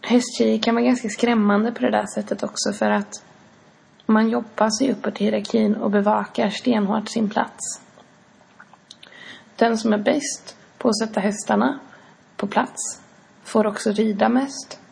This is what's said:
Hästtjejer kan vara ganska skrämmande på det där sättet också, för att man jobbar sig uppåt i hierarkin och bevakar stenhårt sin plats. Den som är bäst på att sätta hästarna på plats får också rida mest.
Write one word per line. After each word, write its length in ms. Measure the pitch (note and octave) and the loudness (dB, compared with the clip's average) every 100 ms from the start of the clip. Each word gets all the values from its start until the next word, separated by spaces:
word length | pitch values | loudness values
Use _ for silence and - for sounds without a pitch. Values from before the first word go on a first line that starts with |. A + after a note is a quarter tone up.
Hästtjejer 600 | - A#3+ B3 - A3+ A3 | 4 2 2 0 2 2
kan 140 | A3 A#3 | 2 2
vara 100 | A#3+ | 2
ganska 240 | B3 A3 | 0 -2
skrämmande 600 | - A#3+ A#3 G3+ G3+ A3 | -2 2 4 4 2 0
på 100 | A3+ | 0
det 100 | B3 | 0
där 140 | G#3+ G3+ | 0 -2
sättet 380 | - G#3 G3+ | -6 -6 -6
också, 300 | G3+ - - | -6 -4 -4
för 180 | G3+ G#3+ | 0 0
att 320 | G#3 G3+ - - - - _ _ _ _ _ - | 0 -2 -10 -20 -20 -20 _ _ _ _ _ 0
man 240 | A3 A3 | 2 2
jobbar 400 | A#3+ A3+ - G#3+ | 0 -4 0 0
sig 220 | A3 C#4 | 2 -2
uppåt 300 | G#3 G#3+ G3+ | 0 -4 -2
i 20 | |
hierarkin 520 | G3+ G#3+ G#3 A#3 G#3+ A3 | 0 0 -2 0 2 2
och 160 | A3 | 2
bevakar 580 | G3+ G3+ G#3 G3 - A3 | 2 2 2 -2 -2 -2
stenhårt 600 | G#3+ - A3+ G3 A3 G#3+ | -2 0 0 2 -2 -2
sin 200 | A#3 G#3+ | -2 -2
plats. 520 | - - - - - - - - _ _ _ _ _ - - _ - - - - - - - | -2 -4 -6 -12 -14 -16 -20 -20 _ _ _ _ _ -20 -20 _ -20 -20 -20 -20 -20 -20 0
Den 220 | A#3 A3+ | 2 2
som 160 | A3+ | 2
är 40 | G#3 | 2
bäst 580 | G#3 D4+ - - - - - _ | 2 0 -2 -8 -12 -20 -20 _
på 120 | B3 | -2
att 100 | G#3+ | 0
sätta 200 | A3 G#3+ | -2 -2
hästarna 600 | G3 G#3 - G#3 B3 C#4+ - - - - _ _ | -2 -4 0 2 2 -2 -10 -20 -20 -20 _ _
på 120 | G3+ | -2
plats 540 | G#3 B3 - - - - - - - - | 0 -2 -4 -10 -10 -18 -20 -20 -20 -4
får 180 | A3+ G#3+ | 0 0
också 240 | G#3 - | 0 -2
rida 380 | G#3 A3 G3 A3 | 0 0 2 2
mest. 500 | B3 C#4 - - - - | 2 -2 -8 -14 -18 -20